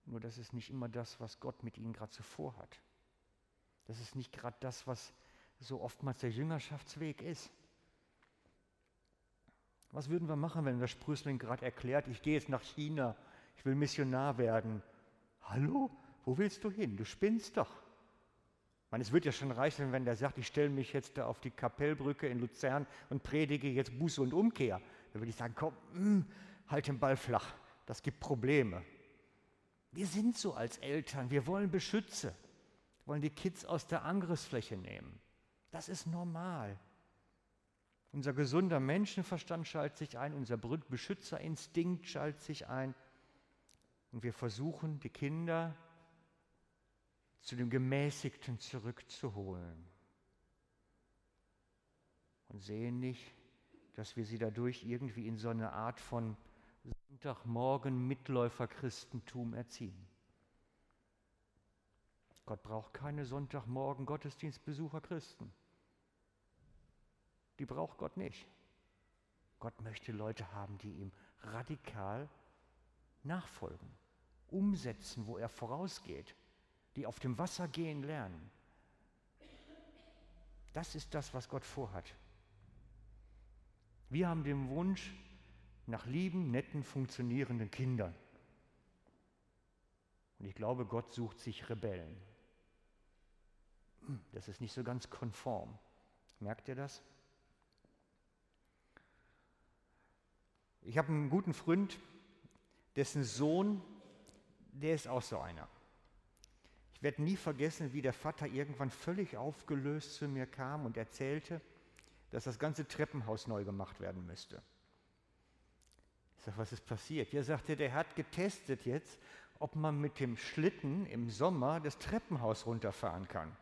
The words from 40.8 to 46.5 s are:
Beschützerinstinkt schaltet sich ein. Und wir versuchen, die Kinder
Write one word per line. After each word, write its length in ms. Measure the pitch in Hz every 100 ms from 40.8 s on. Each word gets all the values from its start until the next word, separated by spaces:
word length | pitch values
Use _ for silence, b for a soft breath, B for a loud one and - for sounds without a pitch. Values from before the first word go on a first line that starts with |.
| -
Beschützerinstinkt 1200 | 127 - 196 - 156 160 156 - 170 170 180 -
schaltet 340 | 139 147 147
sich 240 | - 147 -
ein. 260 | 127 135 131 b b b b b b b - _ _ _
Und 140 | 117
wir 80 | 117
versuchen, 640 | - 120 107 151 156 160 147
die 120 | -
Kinder 640 | - 139 156 170 165 165 151 - - - - _ _ _